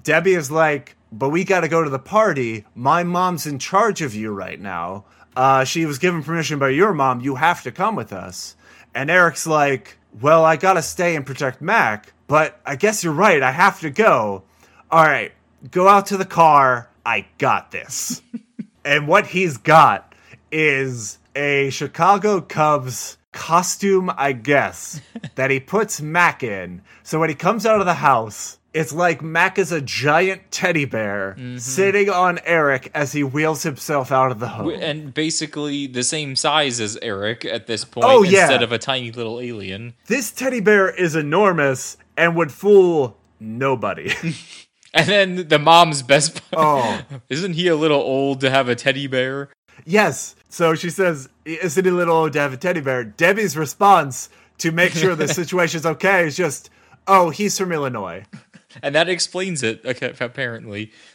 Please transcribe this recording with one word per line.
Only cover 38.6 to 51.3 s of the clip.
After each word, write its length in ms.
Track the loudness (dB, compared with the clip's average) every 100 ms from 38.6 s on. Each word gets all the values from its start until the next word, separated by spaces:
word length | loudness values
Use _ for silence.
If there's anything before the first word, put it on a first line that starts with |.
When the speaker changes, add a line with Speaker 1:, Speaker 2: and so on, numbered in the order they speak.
Speaker 2:
of 80 | 0
a 80 | -2
tiny 320 | -4 -6 -6
little 300 | -8 -8 -8
alien. 540 | -8 -10 -10 -10 -12 -14 -6
Speaker 1:
This 240 | -4 -4
teddy 300 | -6 -6 -2
bear 280 | 4 4 4
is 260 | 0 -2 -2
enormous 800 | 0 2 2 4 0 0 -6 -16 _ 0
and 200 | 2 2
would 160 | -2
fool 640 | -2 6 6 6 4 -2 -4 _ _
nobody. 720 | -12 -4 -2 0 -2 -4 -6 -6
<laughs> 120 | -6 -8 -12 -20 -20 _ _ 0
Speaker 2:
And 120 | 2
then 400 | 2 2 0 2
the 100 | 2
mom's 440 | 6 8 6 2
best 340 | 2 4 2 -6
p-, 40 | -8 0
Speaker 1:
Oh. 460 | 2 2 0 -4 -8 -16
Speaker 2:
<laughs> 140 | -8
"Isn't 240 | -6 -4
he 160 | -2 0
a 80 | 2
little 240 | 2 2
old 400 | 0 0 -2 0
to 80 | 2
have 180 | 2 2
a 40 | 0
teddy 320 | 0 -2 -2
bear?" 440 | -2 -2 -4 -12 _ _ _ -2
Speaker 1:
Yes. 500 | 2 2 0 -10 -18 _
So 260 | -2 0 0
she 140 | -4
says, 400 | -2 -2 -2 -8